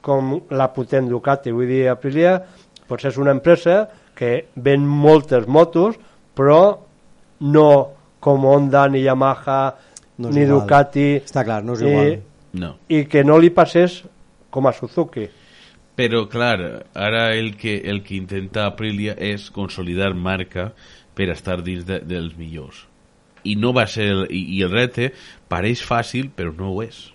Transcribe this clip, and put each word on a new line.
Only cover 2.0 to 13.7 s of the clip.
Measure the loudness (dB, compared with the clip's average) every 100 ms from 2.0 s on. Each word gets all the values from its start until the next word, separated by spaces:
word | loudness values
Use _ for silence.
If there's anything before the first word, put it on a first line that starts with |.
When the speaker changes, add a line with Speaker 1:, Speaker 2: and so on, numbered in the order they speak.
| -4 0 2 2 -4 -20 _ -20 _
Speaker 1:
doncs, | -8 -6
és | 0
una | 0 2
empresa | 4 2 4 0 0 -10 _ -6
que | -4 -4 -6 -4
ven | 0 2 2
moltes | 4 6 6 4 -2 2
motos, | 4 4 2 0 -2 -16 _ _
però | 0 4 6 6 2 -12 _ _ _ _ _
no | 2 6 8 6 4 -8 _ _
com | 0 2 4
Honda, | 4 4 2 2
ni | 2
Yamaha, | 0 2 0 -2 -2 -2 -2 -6 _ -20 _ -12
Speaker 2:
No | -4
és | 0
Speaker 1:
ni |
Speaker 2:
igual. | 2 2
Speaker 1:
Ducati. | 4 4 4 0 0 0
Speaker 2:
Està | -2 -4
clar, | -4 -4 -6
no |
és | -4
Speaker 1:
I | 0
Speaker 2:
igual. | 2 2 -2 -10 _ _
Speaker 3:
No. | -10 -10 -12 _
Speaker 1:
i | -2 2
que | 2 4
no | 6
li | 6
passés | 4 2